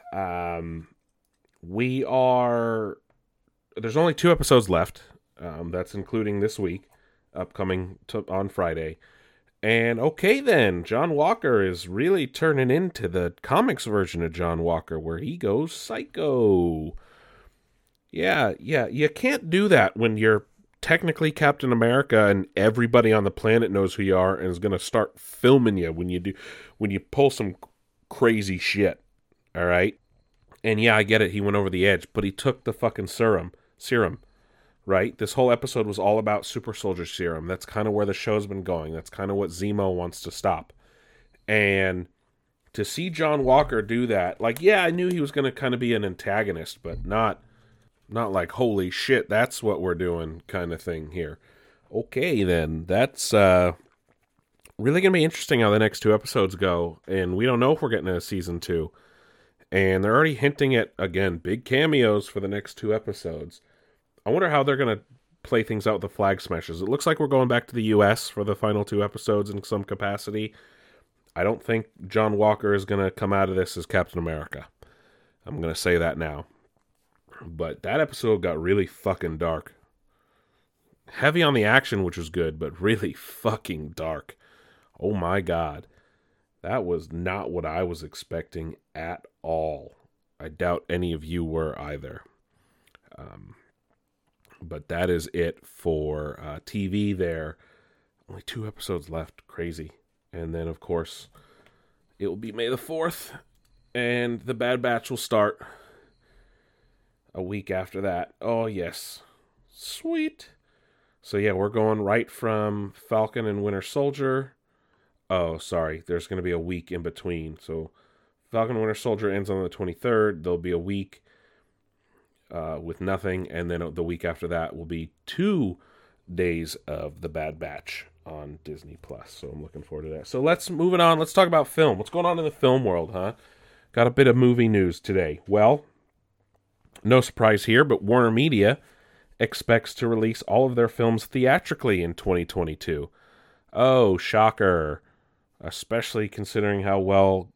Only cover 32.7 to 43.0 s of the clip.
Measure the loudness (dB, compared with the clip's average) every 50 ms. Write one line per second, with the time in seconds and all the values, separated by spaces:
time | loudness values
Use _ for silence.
32.7 | -4 -2 -2 -2 -2 -4 -8 -8 -2 0 2 4 4 2 0 -4 -12 _ _ _
33.7 | _ _ -6 0 2 2 2 2 0 -4 -14 _ _ _ _ _ _ _ _ _
34.7 | _ _ _ 0 2 2 2 0 -2 -4 -6 -4 0 2 4 4 4 2 0 -2
35.7 | -2 -2 -2 -2 -2 0 2 2 2 2 2 0 -2 -2 -4 -6 -10 -10 -8 -10
36.7 | -10 -6 -6 -4 -4 -4 -6 -8 -8 -6 -4 -4 -4 -4 -6 -6 -8 -8 -10 -8
37.7 | -6 -4 -2 -2 0 0 0 -2 -2 -4 -4 -2 -2 -2 -2 -4 -6 -8 -4 -4
38.7 | -4 -4 -4 -6 -8 -10 -12 -12 -10 -8 -6 -4 -2 -2 -2 -4 -4 -6 -4 -4
39.7 | -2 0 0 0 -2 -2 -4 -6 -8 -12 -14 -14 -8 -4 -2 -2 -2 -2 -4 -12
40.7 | _ _ _ _ _ _ _ _ _ _ _ _ _ _ _ 0 2 2 4 4
41.7 | 4 2 2 0 0 -2 -6 -10 _ _ _ _ _ _ _ _ _ _ _ _
42.7 | -8 -6 -6 -6 -6 -6